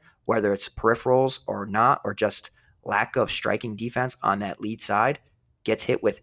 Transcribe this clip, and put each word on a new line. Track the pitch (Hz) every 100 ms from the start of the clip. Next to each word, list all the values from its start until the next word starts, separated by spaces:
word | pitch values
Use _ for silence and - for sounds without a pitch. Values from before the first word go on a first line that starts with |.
| _ _
whether | - 113 104
it's | 98 -
peripherals | - 113 117 127 127 131 131 -
or | 101 101
not, | 104 120 143
or | 104
just | 104 107 - - _ _ _
lack | - 104 113 131
of | 104
striking | - 107 107 117 104
defense | 113 127 127 -
on | 104 101
that | 101 -
lead | 107 110
side, | - 104 120 151 _ _ _ _
gets | - 110
hit | - 127
with | 110 101